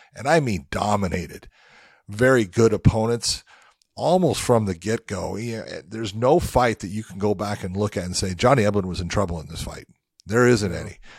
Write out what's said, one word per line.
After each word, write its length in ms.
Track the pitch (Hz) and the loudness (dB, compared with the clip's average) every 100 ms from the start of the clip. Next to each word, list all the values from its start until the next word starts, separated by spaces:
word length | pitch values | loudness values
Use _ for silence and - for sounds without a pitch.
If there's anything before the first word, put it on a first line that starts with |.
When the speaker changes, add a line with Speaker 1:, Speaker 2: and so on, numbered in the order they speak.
| _ - | _ -8
Speaker 1:
And 120 | 131 | 0
I 120 | 165 | 2
mean 260 | 127 90 - | 2 -2 -4
dominated. 800 | 98 101 104 92 90 80 - - _ _ _ _ _ - | -4 0 0 0 -4 -8 -14 -20 _ _ _ _ _ -10
Very 360 | 104 127 127 95 | 0 4 4 2
good 280 | 113 113 | 4 4
opponents, 680 | 104 - 113 113 117 - - - - _ _ _ - | 6 4 4 0 -2 -4 -6 -10 -20 _ _ _ -4
almost 460 | 139 185 160 - | 2 4 2 0
from 240 | - 117 101 | 2 2 2
the 100 | 85 | -4
get-go, 600 | 98 113 - 92 87 98 | -4 -4 -4 -6 -6 -6
he, 240 | 120 113 - 92 90 | -8 -8 -10 -14 -12
there's 260 | 110 107 104 | -10 -8 0
no 240 | 127 175 | 2 2
fight 400 | - 127 123 104 | 2 2 2 0
that 80 | 95 | -6
you 160 | 107 | -8
can 160 | - 101 | -8 -4
go 160 | 101 101 | -2 -2
back 280 | 104 101 | -4 -6
and 140 | 95 95 | -6 -2
look 180 | 104 101 | -2 -2
at 80 | |
and 120 | 90 90 | -6 -4
say, 180 | 95 | -4
"Johnny 300 | 90 123 135 | 2 4 4
Eblen 220 | 104 101 92 | 4 2 -2
was 160 | 85 | -6
in 80 | 87 | -4
trouble 300 | 107 92 85 | -2 -2 -4
in 80 | 76 | -10
this 160 | 80 | -12
fight." 240 | - - - _ _ _ - | -12 -14 -18 _ _ _ -2
There 220 | 113 123 | 2 4
isn't 240 | 113 101 | 4 0
Speaker 2:
No. 60 | 80 | -6
Speaker 1:
any. 200 | 76 - - | -10 -16 -20